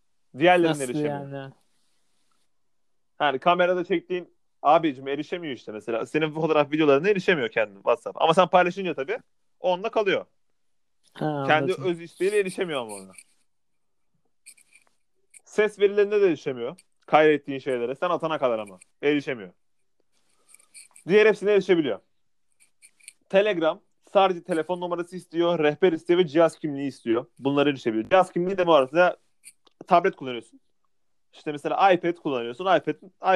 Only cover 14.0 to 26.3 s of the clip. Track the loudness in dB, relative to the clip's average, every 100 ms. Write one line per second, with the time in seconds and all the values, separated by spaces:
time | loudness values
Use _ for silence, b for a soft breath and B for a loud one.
14 | _ _ _ _ _ _ _ _ _ _
15 | _ _ _ _ _ -2 -2 0 0 2
16 | 0 2 2 0 -6 -8 -10 -12 _ _
17 | 2 4 4 2 -2 -8 -6 -4 -4 -4
18 | -4 -2 -4 -2 -2 -2 -6 -18 _ _
19 | -2 -2 -2 -8 -12 _ _ _ _ _
20 | _ _ _ _ _ _ _ -20 -20 _
21 | 2 4 4 2 2 2 2 0 0 -6
22 | _ _ _ _ _ _ _ _ _ _
23 | -20 _ _ 2 2 0 -2 -4 _ _
24 | _ 2 2 0 -6 -6 -4 -6 -6 -8
25 | -8 -14 -8 -2 0 2 0 2 0 0
26 | 0 2 2